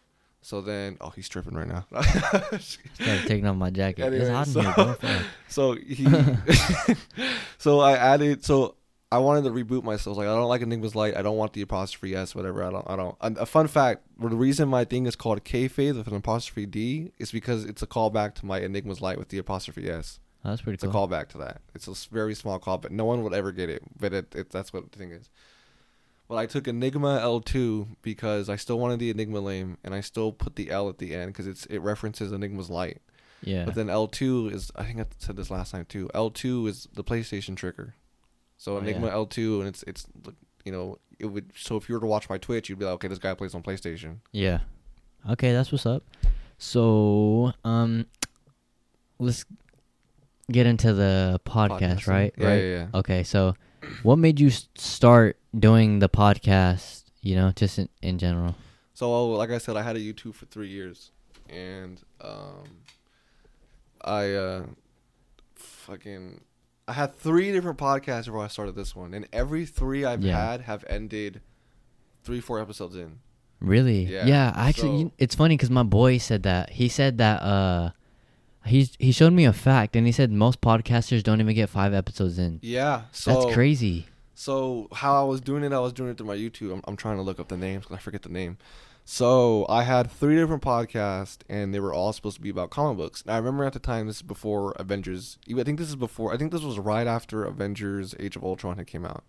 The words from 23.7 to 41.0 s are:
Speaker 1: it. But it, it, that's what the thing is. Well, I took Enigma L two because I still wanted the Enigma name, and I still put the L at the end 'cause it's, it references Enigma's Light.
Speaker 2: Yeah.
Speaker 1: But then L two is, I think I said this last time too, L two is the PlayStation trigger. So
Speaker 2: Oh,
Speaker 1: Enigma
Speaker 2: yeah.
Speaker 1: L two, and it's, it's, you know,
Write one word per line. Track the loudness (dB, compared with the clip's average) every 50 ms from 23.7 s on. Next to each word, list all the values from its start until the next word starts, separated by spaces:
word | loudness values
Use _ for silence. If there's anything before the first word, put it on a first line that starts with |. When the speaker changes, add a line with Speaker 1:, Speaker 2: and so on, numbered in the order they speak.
Speaker 1:
it. | -6 -8 -12 -16 -12 -6
But | -6 -4 -4
it, | -4 -8 -8 -10
it, | -12 -12 -8
that's | -10 -10 -10 -10
what | -12 -14 -14 -14
the | -18 -18
thing | -18 -18
is. | -18 -20 -20 _ _ _ _ _ _ _ _ _ _ _ _ _ _ _ _ _ _ _ _
Well, | _ -4 -4
I | -4
took | -2 -4 -4 -4
Enigma | -4 -4 -2 -2 -2 0 0 0 0 0 0
L | 0 0 0 -2
two | -2 -2 0 0 0 0 0 -2 -4 -8 -12 _
because | _ -10 -8 -6 -4 -2 -2 -2 -2 -4
I | -6
still | -8 -4 -4 -2 -2
wanted | -2 -2 -2
the | -2 -2 -4
Enigma | -4 -4 -4 -4 -4 -6
name, | -4 -4 -6 -6 -6 -8 -10 -12 -12
and | -10 -10
I | -10
still | -10 -8 -6 -4 -4 -4
put | -4 _ -8 -6 -6
the | -10 -8 -6
L | -4 -4 -4 -4
at | -6
the | -10 -10 -10 -8
end | -8 -8 -10 -10
'cause | -10 -10
it's, | -12 -12 -12 -12
it | -10 -10 -6
references | -4 -4 -4 -4 -6 -10 -8 -8 -8 -8
Enigma's | -6 -8 -8 -8 -8 -10 -10 -8
Light. | -6 -6 -6 -6 -8 -14 _ _ _ _ _ _ _ _ -6
Speaker 2:
Yeah. | -4 -4 -2 -2
Speaker 1:
But | -4 -4
then | -4 -4 -2
L | -2 -2 -2
two | -4 -4 -4 -2 0 0 0 -2 -4
is, | -6 -8 -10 -12 -10
I | -10 -10
think | -8 -8 -8
I | -8 -10 -12 -10
said | -10 -10 -8
this | -8 -10 -8
last | -8 -8 -8 -8
time | -10 -12 -12
too, | -10 -10 -10 -10 -6 -2
L | -2 -2 -2
two | -4 -6 -4 -4 -2 -2 -4
is | -4 -6 -8 -16 -16 -14
the | -10 -6
PlayStation | -4 -4 -4 -4 -6 -10 -10 -10 -10 -10
trigger. | -8 -8 -10 -10 -10 -16 -16 -18 _ _ _ _ _ _ _ _ _ _ _ _
So | _ -10 -8 -6
Speaker 2:
Oh, | -6
Speaker 1:
Enigma | -4 -4 -4 -4 -4
Speaker 2:
yeah. | -2 -2
Speaker 1:
L | -4 -6
two, | -4 -6 -4 -2 -2 -2 -2
and | -4 -6
it's, | -10 -12 -16
it's, | -16 -16 -16 -18 -20 -20 -20 -20 -20 -20 _ _ _ _ _ _
you | -12
know, | -10 -10 -10 -10 -12 -16